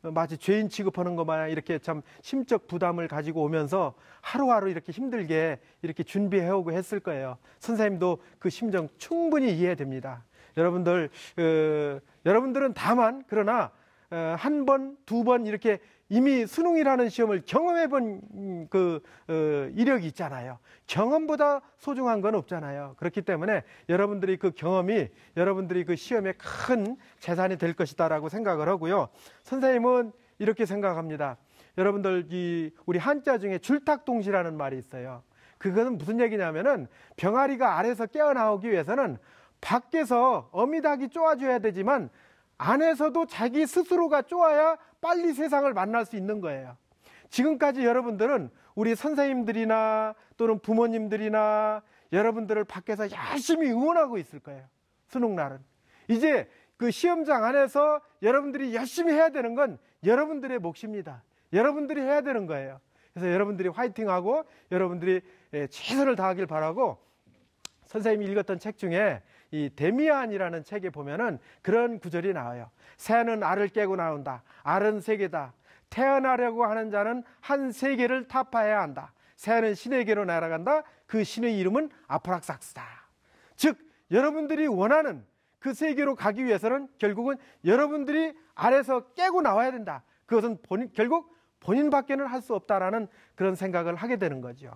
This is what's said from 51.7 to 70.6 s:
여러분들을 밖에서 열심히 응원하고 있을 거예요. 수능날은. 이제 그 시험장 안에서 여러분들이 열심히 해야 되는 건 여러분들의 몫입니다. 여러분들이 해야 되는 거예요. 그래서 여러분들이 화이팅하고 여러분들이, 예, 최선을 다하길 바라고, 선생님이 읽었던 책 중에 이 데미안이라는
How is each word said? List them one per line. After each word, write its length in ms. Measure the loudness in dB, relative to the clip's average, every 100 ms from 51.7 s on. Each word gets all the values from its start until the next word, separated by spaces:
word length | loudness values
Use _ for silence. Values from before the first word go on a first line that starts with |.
| -2 _ _ _
여러분들을 520 | 2 2 0 -2 -2
밖에서 420 | -2 -8 -8 -4 -4
열심히 600 | -6 -6 -4 0 2 2
응원하고 460 | 2 2 2 2 -2
있을 220 | -8 -16
거예요. 240 | -18 -20 -20 _ _ _ _
수능날은. 520 | -2 -2 0 -4 -6 -20 _ _ _ -2
이제 400 | 2 4 2 0 _ _ _
그 140 | -2
시험장 520 | 2 2 2 2 2
안에서 580 | 4 2 2 4 2 2 _ _
여러분들이 540 | 2 2 0 -6 -4
열심히 380 | -4 -4 -2 2
해야 160 | 4 4
되는 260 | 2 -4
건 220 | 0 -2 -2 _ _
여러분들의 560 | 2 2 2 -4 -6 -6
몫입니다. 640 | -6 -10 -12 -10 -12 -16 _ _ _
여러분들이 480 | 2 4 2 -4 -2
해야 200 | 0 0
되는 240 | 0 -4
거예요. 340 | -4 -6 -8 -14 _ _ _
그래서 180 | -6 0
여러분들이 380 | 0 0 -2 -4
화이팅하고 760 | -2 -4 -2 -2 0 0 -2 -4 _ _
여러분들이, 500 | -2 -2 -2 0 -2 -4 _ _
예, 140 | -8 -8
최선을 480 | -8 -4 0 2
다하길 320 | 2 0 -2 -4
바라고, 500 | -2 -2 0 -2 -2 _ _ _ _ _ _ -20 _
선생님이 400 | _ -4 0 0 0
읽었던 260 | -2 -2 -6
책 180 | -6 -8
중에 440 | -2 0 0 -2 _ _ _
이 180 | -6 -6
데미안이라는 880 | 0 0 2 2 2 0 -4 -4 -6